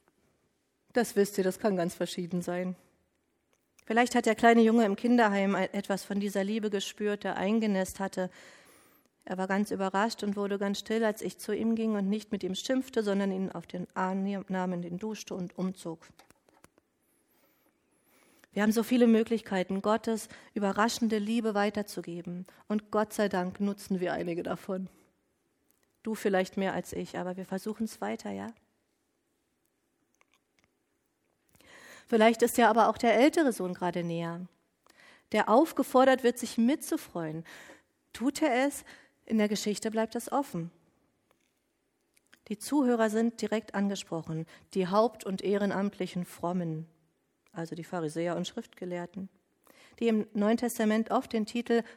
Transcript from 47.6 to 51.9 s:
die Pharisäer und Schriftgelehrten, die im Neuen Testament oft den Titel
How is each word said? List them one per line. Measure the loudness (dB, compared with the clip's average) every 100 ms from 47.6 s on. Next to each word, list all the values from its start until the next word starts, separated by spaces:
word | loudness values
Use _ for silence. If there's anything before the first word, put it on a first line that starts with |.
| -10
die | -10
Pharisäer | -8 -6 -6 -4 -4 -4
und | -6
Schriftgelehrten, | -10 -14 -14 -10 -10 -10 -12 -14 _ _ _ _ _ -20 -4
die | 0
im | 2 0
Neuen | 0 2 2
Testament | 0 0 2 2 0
oft | -2 0
den | -4
Titel | -4 -4 0 0 0